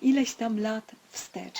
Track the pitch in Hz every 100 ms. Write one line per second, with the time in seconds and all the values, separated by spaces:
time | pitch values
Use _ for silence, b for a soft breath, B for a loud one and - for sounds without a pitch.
0 | 262 269 247 - 226 214 214 220 - -
1 | _ - - - 185